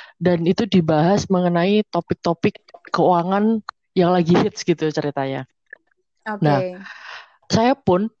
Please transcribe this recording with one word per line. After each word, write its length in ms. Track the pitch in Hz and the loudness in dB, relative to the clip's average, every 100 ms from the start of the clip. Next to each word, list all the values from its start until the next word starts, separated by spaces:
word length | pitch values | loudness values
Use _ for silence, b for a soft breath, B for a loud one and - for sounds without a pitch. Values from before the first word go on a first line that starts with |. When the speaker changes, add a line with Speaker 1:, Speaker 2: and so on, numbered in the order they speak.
| B - | B -4
Speaker 1:
dan 240 | 175 175 170 | 0 2 0
itu 160 | 190 226 | 0 2
dibahas 600 | 185 160 151 170 202 - | 2 2 2 2 2 0
mengenai 520 | 185 180 175 180 208 - | 0 0 0 0 0 -2
topik-topik 680 | 175 - - 175 170 208 - _ - - | -4 -4 -4 -4 -2 -2 -4 _ -20 -6
keuangan 680 | - 160 175 170 196 214 226 - - _ - | 0 2 2 0 0 0 -2 -6 -18 _ 0
yang 160 | 170 180 | 2 2
lagi 160 | 165 175 | 2 2
hits 280 | 214 - | 0 -2
gitu 240 | - 160 156 | -4 -2 -2
ceritanya. 520 | 156 147 139 135 135 131 _ _ - _ _ _ _ 220 | -4 -6 -6 -6 -8 -10 _ _ -20 _ _ _ _ -12
Speaker 2:
Oke. 180 | 208 | -2
Speaker 1:
Nah, 160 | 156 143 180 180 196 B B B B B - | 0 0 -2 -10 -18 B B B B B -2
saya 240 | 208 233 277 | 0 2 0
pun 320 | - 180 220 - | 0 0 0 -8